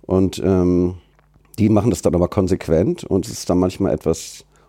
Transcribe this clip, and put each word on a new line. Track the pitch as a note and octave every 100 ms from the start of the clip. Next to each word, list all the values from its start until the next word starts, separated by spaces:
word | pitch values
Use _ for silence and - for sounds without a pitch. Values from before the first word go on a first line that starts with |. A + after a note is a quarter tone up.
Und, | - F#2+ F#2+ -
ähm, | F#2 F#2 F2+ F2+ F2+ F2+ _ _ _ _ _ -
die | G#2+
machen | G#2+ A2+
das | F#2
dann | F2+
aber | E2+ E2+
konsequent | - F#2 F#2 - D#2+ A2 F3
und | - F#2+ E2
es |
ist | - -
dann | F2+
manchmal | F#2 - F#2+
etwas | F2 - E2 - - - _